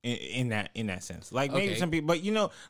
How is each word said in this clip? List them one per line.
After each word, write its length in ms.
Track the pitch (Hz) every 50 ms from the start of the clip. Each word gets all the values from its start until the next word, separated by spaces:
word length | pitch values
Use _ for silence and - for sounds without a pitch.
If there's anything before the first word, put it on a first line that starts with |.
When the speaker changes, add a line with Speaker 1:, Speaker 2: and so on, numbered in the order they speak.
| -
Speaker 1:
In, 140 | 120 120
in 320 | - 60 65 95 123 127 123
that, 200 | 110 107 101 - _
in 120 | - 113
that 160 | 104 92 92 -
sense. 280 | - 87 82 - -
Like, 200 | - 123 139 143
maybe 160 | 135 180 202 196
Speaker 2:
Okay. 80 | - 113
Speaker 1:
some 100 | 180 165
people, 180 | 156 165 151
but, 140 | 151 170 165
you 100 | 175 202
know, 200 | 214 220 208 - - - -